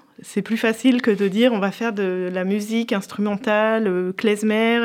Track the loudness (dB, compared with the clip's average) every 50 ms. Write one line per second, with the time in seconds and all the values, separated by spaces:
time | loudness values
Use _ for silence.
0 | _ _ _ -20 -20 -6 -4 -4 -2 -2 -2 0 0 0 0 2 4 4 4 4
1 | 4 2 2 2 2 0 2 2 0 2 0 0 -2 -2 -2 -2 -4 -4 -2 -2
2 | -2 -2 -2 -2 -4 -4 -4 -2 -2 -2 -2 -2 -2 -2 -2 -2 -2 0 -2 -4
3 | -4 -6 -6 -4 -2 -2 -2 -2 -2 0 0 2 2 2 0 0 0 0 0 0
4 | -2 -2 -4 0 2 2 2 2 2 0 2 2 2 2 2 2 2